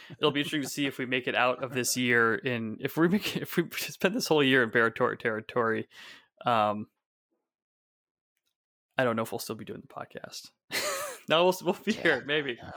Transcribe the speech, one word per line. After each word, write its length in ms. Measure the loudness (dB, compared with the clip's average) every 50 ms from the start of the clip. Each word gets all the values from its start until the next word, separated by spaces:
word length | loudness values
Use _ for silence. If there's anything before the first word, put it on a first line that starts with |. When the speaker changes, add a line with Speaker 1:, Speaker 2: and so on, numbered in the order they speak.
| -20 -20 -6
Speaker 1:
it'll 140 | 0 0 0
be 80 | 2 0
interesting 220 | -2 -2 -2 -4
to 80 | -4 -4
see 160 | -4 -4 -4
if 120 | -4 -4
we 80 | -4 -4
make 220 | -2 -2 -2 -2
it 80 | 0 2
out 260 | 2 2 2 2 0
of 120 | -4 -4 -2
this 240 | -2 -2 0 0
year 380 | 0 2 4 4 4 4 4 2
in, 420 | 0 -2 -2 -2 -2 -4 -6 -6 -6
if 160 | -6 -4 0
we 140 | 2 2 4
make, 260 | 2 2 0 -2 -4
if 220 | -6 -6 -4 -2
we 80 | -2 -2 -2
<laughs> 60 | -4
spend 400 | -8 -8 -8 -4 -2 0 0 0
this 120 | 0 0
whole 140 | 2 4 4 6
year 200 | 6 6 6 4
in 60 | 4
bear 200 | 4 4 4 4
tor-, 260 | 2 2 0 0 0
territory. 720 | -2 -2 -2 -2 -4 -6 -4 -2 0 0 0 0 -2 -4 -8 -12 -20 -20 -20 -20 -20 _ _ _ -4 0
Um, 420 | 2 2 4 4 2 0 -2 -6 -12 _ _ _ _ _ _ _ _ _ _ _ _ _ _ _ _ _ _ _ _ _ _ _ _ _ _ _ _ _ _ _ _ _ _ _ _ _ _ _ _ _
I 60 | 0 2
don't 120 | 2 2
know 60 | 0 -2
if 80 | -4
we'll 80 | -4 -8
still 160 | -6 -8 -8
be 100 | -8 -10
doing 160 | -12 -12 -14
the 120 | -16 -16 -14
podcast. 580 | -14 -14 -14 -14 -14 -14 -14 -14 -16 -18 -18 _ _ _ -8
<laughs> 200 | -6 -4 -4 -4 -4 -4 -6 -8 -10 -8 -2
No, 180 | 2 4 4 6
we'll, 100 | 4 4 2 0
we'll 140 | -2 -2 -2 -2
be 80 | -4 -2
Speaker 2:
Yeah. 80 | 2 2
Speaker 1:
here, 200 | 2 2 2 0
maybe. 280 | -2 -2 -2 -2 -2 -6 -8
Speaker 2:
Yeah, 80 | -10 -14 -14